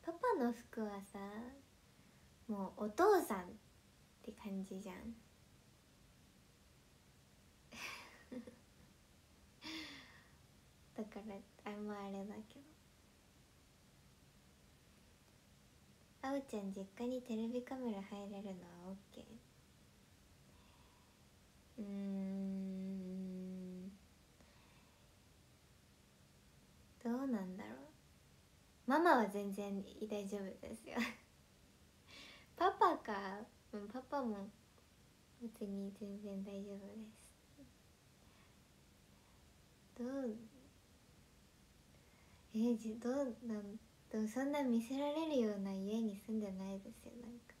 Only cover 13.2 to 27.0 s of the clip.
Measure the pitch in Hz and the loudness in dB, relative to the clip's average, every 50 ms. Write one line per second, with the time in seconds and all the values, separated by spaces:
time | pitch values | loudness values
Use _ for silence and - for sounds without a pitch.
13.2 | - - - - - - - - - - - - - - - - - - - - | -20 -20 -20 -20 -20 -20 -20 -20 -20 -20 -20 -20 -20 -20 -20 -20 -20 -20 -20 -20
14.2 | - - - - - - - - - - - - - - - - - - - - | -20 -20 -20 -20 -20 -20 -20 -20 -20 -20 -20 -20 -20 -20 -20 -20 -20 -20 -20 -20
15.2 | - - - - - - - - - - - - - - - - - - - - | -20 -20 -20 -20 -20 -20 -20 -20 -20 -20 -20 -20 -20 -20 -20 -20 -20 -20 -14 -6
16.2 | - 262 277 277 269 - - 214 196 196 190 196 196 196 - - 240 247 254 254 | -2 0 0 0 0 0 -4 -2 -2 -2 -4 -4 -6 -8 -6 -4 -2 0 0 -2
17.2 | 247 - 226 220 226 226 247 247 247 - 269 262 254 233 208 196 196 - 208 202 | 0 0 0 0 0 0 0 -2 -2 -2 -4 -2 -2 -2 -2 -2 -4 -6 -6 -8
18.2 | 202 202 202 196 208 202 190 180 175 175 175 175 180 185 190 196 - - - - | -6 -6 -6 -6 -6 -6 -6 -8 -10 -14 -16 -12 -10 -8 -8 -10 -12 -16 -16 -16
19.2 | - 214 220 233 - - - - - - - - - - - - - - - - | -16 -14 -16 -18 -18 -20 -20 -20 -20 -20 -20 -20 -20 -20 -20 -20 -20 -20 -20 -20
20.2 | - - - - - - - - - - - - - - - - - - - - | -20 -20 -20 -20 -20 -20 -20 -20 -20 -20 -20 -20 -20 -20 -20 -20 -20 -20 -20 -20
21.2 | - - - - - - - - - - - - 208 202 202 202 196 196 196 196 | -20 -20 -20 -20 -20 -20 -20 -20 -20 -16 -8 -8 -6 -4 -2 -2 0 0 0 0
22.2 | 190 190 196 196 196 190 190 190 190 190 190 190 190 190 196 190 185 185 185 190 | 0 0 0 0 0 0 0 0 -2 -2 -2 -2 -2 -2 -2 -4 -4 -4 -4 -4
23.2 | 190 185 185 185 185 185 185 185 185 185 185 185 180 196 196 - - - - - | -4 -4 -4 -6 -6 -6 -6 -6 -8 -8 -8 -8 -10 -10 -12 -14 -20 -20 -20 -20
24.2 | - - - - - - - - - - - - - - - - - - - - | -20 -20 -20 -20 -20 -20 -20 -20 -20 -20 -20 -20 -20 -20 -20 -20 -20 -20 -20 -20
25.2 | - - - - - - - - - - - - - - - - - - - - | -20 -20 -20 -20 -20 -20 -20 -20 -20 -20 -20 -20 -20 -20 -20 -20 -20 -20 -20 -20
26.2 | - - - - - - - - - - - - - - - - | -20 -20 -20 -20 -20 -20 -20 -20 -20 -20 -20 -20 -20 -20 -20 -6